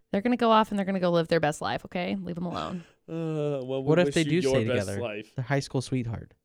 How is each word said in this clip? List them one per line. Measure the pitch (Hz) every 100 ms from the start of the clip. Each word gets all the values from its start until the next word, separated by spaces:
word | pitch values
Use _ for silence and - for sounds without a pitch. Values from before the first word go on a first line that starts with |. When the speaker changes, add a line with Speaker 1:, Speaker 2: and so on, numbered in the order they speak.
| _
Speaker 1:
they're | 196
gonna | 240 247
go | 233
off | 220 214
and | 202
they're | 185
gonna | 196
go | 175
live | 170 165
their | 165
best | 151 156
life, | - 120 -
okay? | 185 180 202
Leave | 180 170
'em | 180
alone. | - - 180 165 _ -
Speaker 2:
Uh, | 165 160 156 147 143
well, | 127 135
we | 135
Speaker 3:
What | 160
if | 170
Speaker 2:
wish | 170
Speaker 3:
they |
Speaker 2:
you | 156 165
Speaker 3:
do | 135
Speaker 2:
your | 131
Speaker 3:
stay | 110
Speaker 2:
best | 123 95
Speaker 3:
together? | 98
Speaker 2:
life. | 117 104 110 -
Speaker 3:
They're | 123
high | 139
school | 135 135
sweetheart. | - 131 117 95 - _